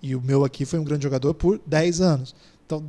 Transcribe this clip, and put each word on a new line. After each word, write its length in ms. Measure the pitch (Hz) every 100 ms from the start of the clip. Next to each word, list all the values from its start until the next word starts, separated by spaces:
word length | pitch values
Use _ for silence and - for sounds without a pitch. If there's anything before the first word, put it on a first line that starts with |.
E 140 | 135
o 60 | 131
meu 240 | 127 139
aqui 200 | 139 -
foi 140 | 135 165
um 60 |
grande 180 | 147 151
jogador 320 | 139 131 143
por 260 | 165 170 208 -
dez 340 | 156 170 170
anos. 340 | 185 139 131 - - _
Então, 180 | - 156